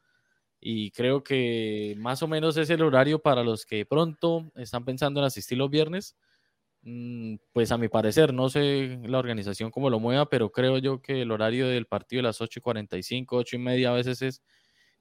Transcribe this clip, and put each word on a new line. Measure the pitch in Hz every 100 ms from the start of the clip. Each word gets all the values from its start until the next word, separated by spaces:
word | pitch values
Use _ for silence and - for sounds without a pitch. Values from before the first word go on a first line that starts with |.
| _ _ _ _ _ _
y | - 110 104
creo | - 123 139
que | 135 135 120 117 110 107 104 104
más | 117 135
o | 160
menos | 156 160 156
es | 156
el | 165
horario | 156 131 139 151
para | 151 123
los | 120 110 -
que | 107
de | 104
pronto | 143 165 147 170 165 160 -
están | 120 123
pensando | 123 131 147 143
en | 139
asistir | 107 - 123
los | 139
viernes. | 147 156 185 - - _ _ _ _ _ _
Mm, | 120 120 120 120 113 107 _
pues | 120 113
a | 117
mi | 113
parecer, | 113 107 110 151
no | 127 131
sé | 147 143 139 131 127 117
la | 131
organización | 123 113 101 98 113
cómo | 135 135
lo | 113
mueva, | 117 131 147
pero | 135 107
creo | - 127 131
yo | 135 131
que | - 135
el | 120
horario | 107 110 123 127
del | 123 113
partido | 104 - 127
de |
las | 123 110
ocho | 113 120
y |
cuarenta | 120 110 104 117
y |
cinco, | - 123 127 123
ocho | 120 123
y |
media | 127 127 123
a |
veces | 123 127 123
es, | 131 131 _ _ _ _ _ _